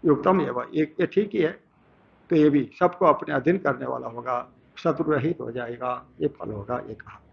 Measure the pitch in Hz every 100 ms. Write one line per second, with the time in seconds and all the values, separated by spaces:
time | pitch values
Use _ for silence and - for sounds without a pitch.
0 | 160 143 151 190 139 123 123 165 151 -
1 | 175 190 208 214 160 - _ _ _ _
2 | _ _ _ 165 151 143 135 - 180 -
3 | 175 143 156 143 131 185 151 127 127 123
4 | 123 117 120 123 127 _ _ - 170 143
5 | 151 147 147 170 120 120 117 120 123 123
6 | - - 147 - - 107 101 123 - 110
7 | - - _